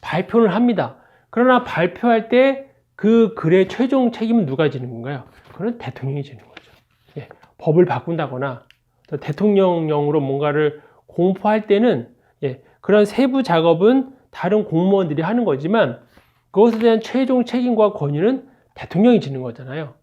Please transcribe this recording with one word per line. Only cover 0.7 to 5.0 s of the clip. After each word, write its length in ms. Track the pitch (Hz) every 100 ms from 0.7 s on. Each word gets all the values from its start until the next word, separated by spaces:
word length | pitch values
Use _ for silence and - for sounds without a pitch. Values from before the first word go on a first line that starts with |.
| 202 123 - _ _ _
그러나 340 | - 247 247
발표할 640 | 240 - 175 180 240 226 226
때 400 | 247 269 269 - _ _ -
그 340 | 214 226 220
글의 360 | - 156 180 190
최종 420 | - 254 269 247
책임은 340 | 240 220 233 160
누가 240 | 131 156
지는 200 | 135 127
건가요? 340 | 117